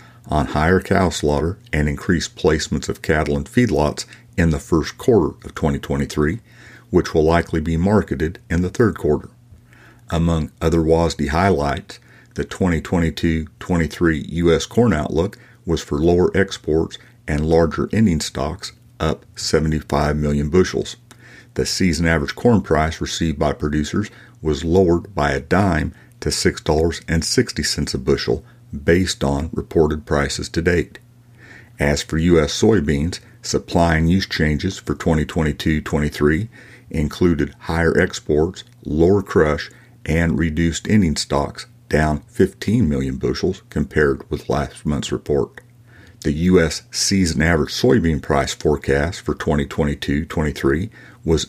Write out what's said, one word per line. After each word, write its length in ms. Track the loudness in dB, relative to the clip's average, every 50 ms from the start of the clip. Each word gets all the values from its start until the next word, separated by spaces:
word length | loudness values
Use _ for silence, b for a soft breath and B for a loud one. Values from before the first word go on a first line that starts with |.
| B B B B B B
on 180 | -2 -2 -2
higher 340 | -2 -2 0 2 2 2 2
cow 300 | 2 0 0 0 0 0
slaughter 480 | 0 -2 -2 0 0 0 -2 -2 -4 -8 -8 -6
and 160 | -2 -2 0
increased 500 | 0 -2 -4 -2 -2 -2 -2 -2 -6 -6
placements 520 | -2 0 2 2 2 0 -2 -4 -4 -4 -6
of 140 | -8 -6 -2
cattle 340 | 0 0 0 0 0 -2
in 80 | -2 -4
feedlots 640 | -2 0 0 2 2 2 0 0 0 -2 -4 -10 B B B B B B 0
in 100 | 2 2
the 100 | 2 0
first 380 | -2 0 0 0 0 -2 -6
quarter 400 | -4 2 4 4 4 4 2 -2 -8 -14
of 100 | -16 -6
twenty 240 | -4 -2 -2 -2 -2
twenty-three, 600 | -4 -4 -4 -4 -4 -2 -2 0 0 0 0 -4 -8 B B B B B B B B B
which 240 | B 0 0 2 2
will 100 | 2 4
likely 380 | 4 4 2 2 0 -4 -4
be 160 | -2 -2 -2
marketed 640 | 0 2 2 2 2 2 0 -2 -4 -4 -4 -6 -8 -8 -4
in 140 | -2 -2 -2
the 80 | 0
third 260 | 0 2 2 2 0
quarter. 320 | 0 0 0 0 0 -2 -8 -20 _ _ _ -20 -20 b b b b b b b b b b
Among 400 | -2 0 2 2 0 0 -2 -4 -6 -4 0
other 180 | 0 2 2
wasda 480 | 4 4 4 4 4 2 0 -2 -4 -2
highlights, 720 | 0 2 2 2 2 2 0 -2 -4 -4 -8 -12 -18 -20 b b b b b b b
the 100 | -8 -8
twenty 360 | -6 -4 -2 0 0 0 0
twenty-two 680 | -2 -2 0 0 0 0 -2 0 0 0 0 0 -2 -6 -10 -12
twenty-three 640 | -6 -2 0 0 0 -2 0 0 0 0 0 -2 -6 -6
U 220 | -4 0 2 4 2
S 120 | 2 0
corn 300 | 0 0 2 2 2 2
outlook 420 | 0 -2 -2 -2 -2 -2 -4 -6 -12 B B B B B
was 160 | -4 -4 -4 -4
for 160 | -4 -2 0
lower 360 | 2 4 4 4 4 2 2
exports 640 | 0 0 -2 -4 -6 -4 -2 0 0 0 -2 -6 -14 b b b b b -4
and 180 | -2 0 2
larger 440 | 4 4 4 4 4 2 -2 -2 0 2
ending 280 | 2 4 4 2 2
stocks, 520 | -2 -4 -6 -6 -4 -4 -6 -8 -12 -14 -16 -18 -20 -20 -8 -4
up 280 | -2 -2 -2 -4 -8 -14 -14
seventy-five 800 | -10 -2 0 2 2 2 2 0 -2 -2 -2 0 0 2 0 0
million 320 | 0 0 0 0 0 0 2
bushels. 480 | 2 2 2 2 0 -4 -4 -6 -8 -16 _ -20 B B B B B B B B B
The 100 | -4 -4
season 400 | -2 -2 0 0 0 2 2 2
average 300 | 2 2 2 0 -2 -4
corn 280 | 0 2 4 4 4 2
price 380 | 2 2 2 2 0 -2 -6
received 380 | -8 -8 -4 -2 -2 -2 -2 0
by 140 | -2 -2 -2
producers 580 | -2 -4 -2 -2 -2 -2 -2 -2 -4 -4 -6 B B B B B B B
was 220 | -4 -2 -2 0
lowered 500 | 2 4 4 4 4 4 2 0 -4 -4
by 160 | -2 0 0
a 100 | 0 -2
dime 540 | -2 0 2 2 2 2 2 0 -2 -4 -6 B B B B B
to 140 | -6 -4 -2
six 280 | 0 0 0 -2 0
dollars 400 | 0 0 2 2 2 0 -2 -4 -4
and 180 | -2 0 0 0
sixty 380 | 0 0 0 0 0 -2 -6 -4
cents 320 | -4 -4 -4 -4 -4 -6
a 40 | -4
bushel, 460 | -2 -2 -2 0 0 -2 -4 -4 -4 b b b b b b
based 500 | -4 0 2 2 2 2 0 -2 -2 -2
on 280 | -2 -2 -2 -4 -6 -6
reported 520 | -8 -6 -2 2 2 2 2 0 -4 -4
prices 440 | -2 0 0 0 -2 -4 -8 -8 -6
to 120 | -6 -2
date. 380 | 0 0 2 0 0 -4 -8 -20 _ _ _ _ _ B B B B B B B B B B B
As 240 | 0 0 0 0 -2
for 160 | -4 -2 0
U 220 | 2 4 4 4
S 200 | 4 2 0 2
soybeans, 600 | 2 4 4 4 2 0 0 0 -2 -4 -6 -8 b b b b b
supply 540 | -4 -4 -4 -4 -2 0 2 2 4 4
and 140 | 2 4 4
use 160 | 2 2 0
changes 540 | -2 -2 -2 0 0 0 0 -2 -4 -6 -6
for 160 | -6 -6 -6
twenty 280 | -2 0 0 0 0 0
twenty-two 560 | -2 -2 -2 -2 -2 -2 -2 -2 -2 0 -2 -2
twenty-three 680 | -2 -2 -2 -2 -2 -2 0 2 2 2 0 -2 -6 B B B B B B B B
included 640 | B -4 -2 -2 -2 0 0 2 2 0 -2 -4 -6 -10
higher 360 | -8 -4 -2 0 0 2 2
exports, 680 | 2 0 0 -2 -6 -4 -2 0 0 0 0 -4 -8 -16 -20 -20 -14 -10
lower 380 | -4 0 2 4 4 4 2 0
crush, 480 | 0 2 2 2 2 0 -2 -6 -10 B B B B B B B
and 340 | -2 0 0 2 0 0 0
reduced 500 | 0 -2 0 0 0 0 -2 -2 -2 0
ending 260 | 2 2 4 2 0
stocks, 520 | -2 -4 -2 0 0 0 -2 -6 -12 -18 -20 -20 _ _ -2
down 320 | 0 0 2 2 0 -2 -6
fifteen 640 | -4 0 0 0 0 0 -4 -4 -2 0 2 2 0
million 280 | 0 -2 -2 -4 -4
bushels 460 | -4 -4 -4 -2 -2 -2 -4 -4 -4 -10 -8
compared 580 | -4 -4 -4 -2 0 2 2 2 2 0 -4 -8
with 200 | -8 -6 -4 -2
last 360 | -2 -2 -2 -4 -8 -8 -4
month's 280 | -4 -2 -2 -4 -4 -6
report. 480 | -6 -2 -2 0 0 0 -2 -6 -14 -20 _ _ _ b b b b b b b b b
The 80 | -4 -2
U 260 | 0 2 4 4 4
S 240 | 4 2 0 -6 -12 _
season 520 | -6 -4 -2 0 2 2 2 2 2 2 2
average 300 | 4 4 2 0 -2 -2
soybean 480 | 0 2 4 4 4 2 2 0 0
price 340 | 0 0 0 0 0 -2 -4
forecast 640 | -2 0 0 0 0 0 0 0 0 0 -2 -4 -6
for 140 | -6 -6 -6
twenty 320 | -4 -2 -2 0 0 -2
twenty-two 580 | -2 -2 -2 -2 -2 -2 -4 -4 -2 -2 -2 -4
twenty-three 680 | -4 -4 -4 -2 -2 -2 -2 0 0 0 0 -2 -6 B B B B B B B
was 220 | 0 0 0 0